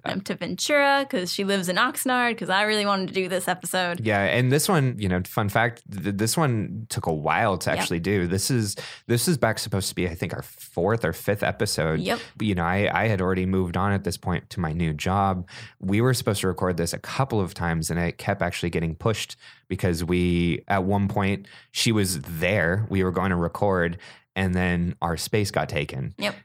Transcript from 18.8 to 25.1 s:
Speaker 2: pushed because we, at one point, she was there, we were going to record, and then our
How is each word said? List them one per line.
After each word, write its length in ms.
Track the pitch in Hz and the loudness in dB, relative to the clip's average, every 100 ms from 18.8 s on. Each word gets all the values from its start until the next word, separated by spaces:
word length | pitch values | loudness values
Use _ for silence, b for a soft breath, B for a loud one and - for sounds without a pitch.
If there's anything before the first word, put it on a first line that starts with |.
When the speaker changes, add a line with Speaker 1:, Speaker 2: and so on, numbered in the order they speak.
| 85 | -2
Speaker 2:
pushed 400 | 80 113 104 - - B B B | -2 -2 -2 -6 -12 B B B
because 380 | 90 95 82 | -2 0 0
we, 580 | 85 90 87 87 85 78 - | 0 2 4 2 2 0 0
at 160 | 98 | 0
one 240 | 95 101 98 | 2 2 2
point, 400 | 104 98 98 - B B | 2 0 -2 -6 B B
she 180 | - 120 | -2 2
was 300 | 107 95 87 | 4 2 -2
there, 680 | 67 82 87 104 82 95 110 | -6 -2 2 4 2 2 0
we 120 | 95 | 2
were 80 | 92 | 2
going 200 | 87 95 | 2 0
to 60 | 87 | 0
record, 640 | 85 - 101 92 85 85 B B B 92 | 0 0 0 2 0 -2 B B B -2
and 180 | 95 | 0
then 400 | 90 92 87 87 - | 2 2 2 0 -2
our 140 | 82 | -4